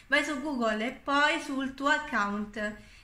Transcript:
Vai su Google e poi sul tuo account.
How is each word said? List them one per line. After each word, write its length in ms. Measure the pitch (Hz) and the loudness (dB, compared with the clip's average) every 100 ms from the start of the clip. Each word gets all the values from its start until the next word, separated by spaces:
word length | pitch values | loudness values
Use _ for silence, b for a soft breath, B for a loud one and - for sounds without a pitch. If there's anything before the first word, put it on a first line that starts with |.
| B | B
Vai 160 | 262 | 0
su 160 | 294 285 | 2 -2
Google 440 | 302 254 226 214 | -2 0 0 0
e 60 | 233 | -2
poi 500 | - - 277 294 320 | -4 0 4 4 2
sul 340 | 294 269 269 | -2 -4 -4
tuo 160 | - 277 | 0 2
account. 840 | 302 - 233 202 208 208 220 208 - B B | 2 0 0 0 -2 -6 -6 -6 -8 B B